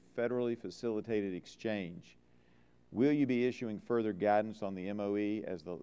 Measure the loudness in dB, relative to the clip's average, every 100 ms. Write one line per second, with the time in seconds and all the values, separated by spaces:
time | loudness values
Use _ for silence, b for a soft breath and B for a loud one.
0 | -8 -4 -2 0 -2 -2 -8 -6 -4 -4
1 | -2 0 0 -4 -10 -8 -4 -4 -6 -10
2 | -18 -20 b b b b b b _ 2
3 | 4 4 4 4 2 0 -6 -6 0 2
4 | 2 2 4 4 4 -4 -6 -4 -4 -2
5 | 0 0 0 -2 -4 -8 -8 -10